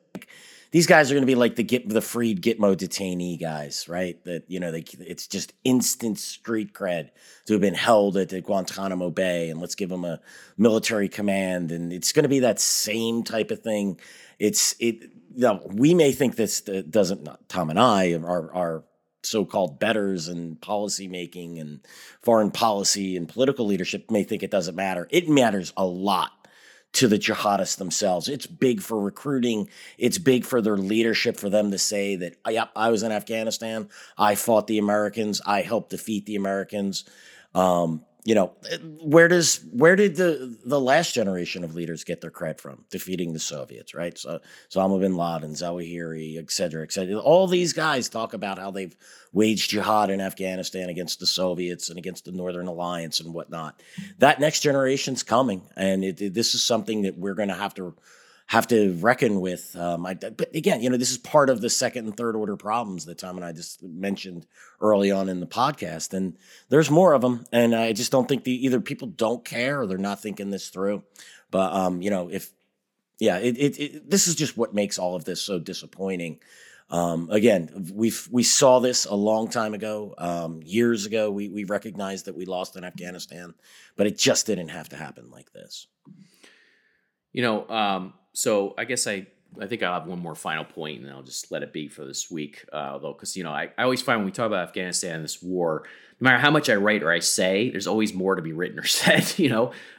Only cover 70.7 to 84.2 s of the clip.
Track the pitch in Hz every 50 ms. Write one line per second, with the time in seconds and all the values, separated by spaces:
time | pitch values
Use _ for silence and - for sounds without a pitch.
70.7 | - 92 95 101 104 101 - _ _ - - - - - _ - - 92 95 90
71.7 | 90 98 92 90 90 87 90 101 101 92 90 87 90 95 - - _ _ _ _
72.7 | _ _ _ _ _ _ _ _ _ - 110 107 90 92 113 123 120 123 143 143
73.7 | 135 135 147 143 131 151 - 135 185 196 180 175 160 160 156 123 - 113 117 -
74.7 | 104 104 101 98 - - 90 90 90 90 78 92 87 82 - - 98 87 80 95
75.7 | 87 - - 78 - - 95 95 95 87 85 80 78 - _ _ - - - -
76.7 | - - _ - 76 87 87 85 85 82 85 82 104 107 104 120 104 90 80 -
77.7 | 71 98 90 82 98 104 113 110 - - - - 113 123 117 - - - 143 131
78.7 | 127 127 117 127 120 - - - 104 101 101 107 110 110 113 110 - 120 110 107
79.7 | 107 101 107 107 107 107 107 101 - - 87 87 85 85 82 82 82 80 78 80
80.7 | 95 117 120 120 117 107 101 104 107 110 107 107 101 101 104 101 90 104 101 90
81.7 | 104 98 - 110 87 98 98 95 98 95 - 98 87 80 92 92 92 90 92 -
82.7 | - 92 90 90 - - 87 90 92 85 - - - 87 90 87 85 _ _ _
83.7 | - - - _ _ - 101 104 104 -